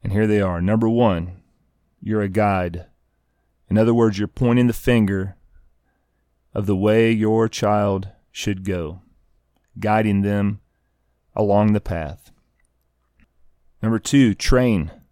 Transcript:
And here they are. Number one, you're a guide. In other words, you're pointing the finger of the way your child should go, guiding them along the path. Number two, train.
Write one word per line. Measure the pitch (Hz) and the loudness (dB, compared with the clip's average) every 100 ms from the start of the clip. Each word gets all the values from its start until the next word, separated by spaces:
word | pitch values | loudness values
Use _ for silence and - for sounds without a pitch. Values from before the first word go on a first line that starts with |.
And | - | -2
here | 98 110 | 0 2
they | 107 | 2
are. | 98 87 | 0 -2
Number | 90 110 113 | 0 0 2
one, | 117 117 87 87 90 _ _ _ _ _ _ | 2 2 0 -6 -14 _ _ _ _ _ _
you're | - 107 | -6 -4
a | 101 | -2
guide. | 92 104 95 90 87 - _ _ _ _ _ _ _ _ | 0 0 0 -4 -8 -16 _ _ _ _ _ _ _ _
In | 107 | 2
other | 113 | 2
words, | 117 113 98 | 4 2 0
you're | 104 | -6
pointing | - 123 123 123 | -2 0 2 2
the | |
finger | 113 - 120 104 98 98 - _ - _ _ _ _ _ _ _ _ _ | 0 0 2 2 -2 -6 -12 _ -20 _ _ _ _ _ _ _ _ _
of | 107 101 | -8 -4
the | 95 | 0
way | 104 110 113 | 2 2 2
your | 113 107 110 113 | 2 0 0 0
child | - 107 104 101 98 95 - _ | -2 -2 0 0 -2 -6 -16 _
should | - - 95 | -10 -6 -6
go, | 95 90 78 90 _ _ _ _ _ _ _ - | -6 -6 -6 -12 _ _ _ _ _ _ _ -8
guiding | 107 110 107 101 | -2 0 2 0
them | 101 101 101 104 _ _ _ _ _ _ _ | 0 0 -2 -6 _ _ _ _ _ _ _
along | - 107 101 107 | -4 0 2 2
the | 104 | 0
path. | - 85 76 - _ _ _ _ _ _ _ _ _ _ _ _ - _ _ _ | -2 -8 -8 -12 _ _ _ _ _ _ _ _ _ _ _ _ -20 _ _ _
Number | 107 113 | -2 -2
two, | - 139 127 | 0 4 4
train. | 98 - 127 127 104 78 - _ | 2 2 2 2 0 -4 -12 _